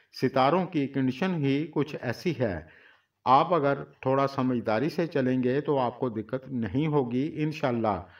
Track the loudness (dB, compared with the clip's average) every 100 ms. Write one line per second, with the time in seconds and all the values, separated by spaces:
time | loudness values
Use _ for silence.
0 | _ -4 0 4 4 4 0 -2 -2 0
1 | 0 0 -2 0 0 0 -2 -4 -4 -4
2 | -6 -4 -4 -2 -2 -2 -8 -20 -20 _
3 | _ _ 4 6 6 2 2 0 -6 -6
4 | 0 2 2 0 0 0 0 0 0 -2
5 | -2 0 0 2 2 0 0 0 0 -2
6 | -4 -4 -6 -8 -6 -6 -2 0 0 2
7 | 0 -2 -2 -2 -4 -2 -2 0 0 0
8 | -4 -18